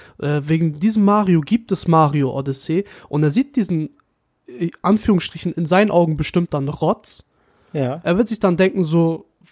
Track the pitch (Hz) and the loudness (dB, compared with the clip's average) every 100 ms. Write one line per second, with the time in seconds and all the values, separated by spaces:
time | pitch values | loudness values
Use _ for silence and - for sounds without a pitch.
0 | - - 147 147 143 160 165 147 202 220 | -20 -8 -4 -4 0 0 0 0 0 2
1 | 202 208 196 170 147 226 - 196 - 160 | 2 4 4 2 2 -2 -2 -4 2 4
2 | 151 147 131 135 139 135 - 160 202 - | 4 2 -2 -2 -6 -6 -4 -4 -4 -10
3 | - 151 151 160 277 - 190 170 156 _ | -6 0 0 0 -2 -2 -2 -2 -6 _
4 | _ _ _ _ - - 170 - - 214 | _ _ _ _ -18 -8 -8 -4 0 0
5 | - 185 - - 175 180 160 180 214 170 | 2 0 0 -8 -8 -4 0 2 2 2
6 | 170 151 151 180 175 147 139 143 160 226 | 0 0 -2 -2 -2 -4 -4 -2 -2 -2
7 | - - - _ _ _ _ 156 127 151 | -6 -14 -18 _ _ _ _ -6 -4 -4
8 | 175 180 233 214 196 170 190 - 165 165 | -2 0 0 0 0 2 2 0 0 2
9 | 165 165 - _ _ | 2 -2 -10 _ _